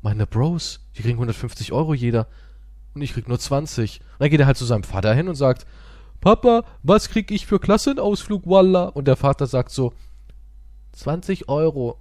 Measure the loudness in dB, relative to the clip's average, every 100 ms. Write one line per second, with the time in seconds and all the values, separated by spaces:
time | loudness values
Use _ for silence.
0 | -4 -2 -2 0 0 -2 -6 -14 -18 -8
1 | -4 -2 -4 -4 -8 -10 -6 -2 -2 -2
2 | 0 0 -2 -10 -20 -20 -20 -20 -20 -12
3 | -8 -8 -6 -6 -2 -4 -4 -4 -6 -6
4 | -20 -2 2 4 4 4 2 -2 -2 -2
5 | 2 2 0 0 0 0 -4 -20 -20 -20
6 | -20 -2 2 4 4 2 0 -10 2 2
7 | 2 -4 -4 -6 -2 -2 2 2 2 -2
8 | -2 -2 -4 -6 2 4 6 4 0 -2
9 | 2 2 2 0 -2 -2 -4 -2 -4 -4
10 | -20 -20 -20 -20 -20 -20 -20 -20 -20 -14
11 | -8 -8 -6 -8 -4 0 0 -2 -8 -8